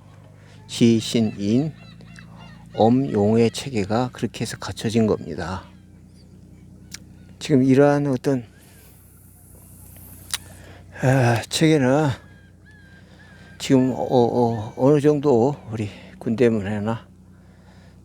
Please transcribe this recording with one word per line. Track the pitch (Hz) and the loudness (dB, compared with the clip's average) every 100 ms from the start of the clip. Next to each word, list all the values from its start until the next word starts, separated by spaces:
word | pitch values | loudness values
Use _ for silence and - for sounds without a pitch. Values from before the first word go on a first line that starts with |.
| - - - - - - - | -20 -20 -20 -20 -20 -20 -12
지신인 | - 117 113 - 120 110 101 101 117 156 - - - - - - - - - - - | 0 2 2 0 -2 -2 -2 -2 0 -2 -8 -20 -20 -20 -20 -20 -20 -20 -20 -12 0
엄용의 | 107 127 139 107 104 113 117 | 2 2 0 0 2 2 2
체계가 | - 139 117 95 110 127 | -2 -8 -6 -4 -2 -4
그렇게 | - 117 - | -6 -8 -6
해서 | 117 - | -10 -8
갖춰진 | - 98 117 110 107 | -12 -8 -2 0 0
겁니다. | 90 - 76 80 90 - - - - - - - - - - - - - - - - - - | 0 -6 -10 -8 -10 -12 -20 -20 -20 -20 -20 -20 -20 -20 -20 -20 -20 -20 -20 -20 -20 -20 -14
지금 | - 143 | 0 2
이러한 | 131 131 143 143 143 | 4 6 6 4 0
어떤, | 127 147 135 120 - - - - - - - - - - - - - - - - - - - - - - - - - | -4 -2 -4 -6 -20 -20 -20 -20 -20 -20 -20 -20 -20 -20 -20 -20 -20 -20 -20 -20 -20 -14 -14 -14 -20 -20 -20 -20 -4
아, | 135 135 120 113 - | 0 2 2 0 -4
체계는 | - 160 156 127 139 151 107 - - - - - - - - - - - - - - | 0 2 2 2 2 0 -4 -10 -20 -20 -20 -20 -20 -20 -20 -20 -20 -20 -20 -20 -10
지금 | - 135 131 | 2 2 2
어, | 117 | -2
어, | - 127 117 117 117 113 110 - | 0 2 2 2 0 -2 -8 0
어느 | 131 151 | 2 4
정도 | 143 151 147 120 127 147 - | 2 2 2 2 2 -2 -10
우리 | 110 104 - - - | -8 -8 -10 -20 -10
군대문화나 | 127 113 120 113 98 107 104 113 - - - - - - - - - - | -6 2 2 2 -4 -6 -4 -6 -8 -20 -20 -20 -20 -20 -20 -20 -20 -20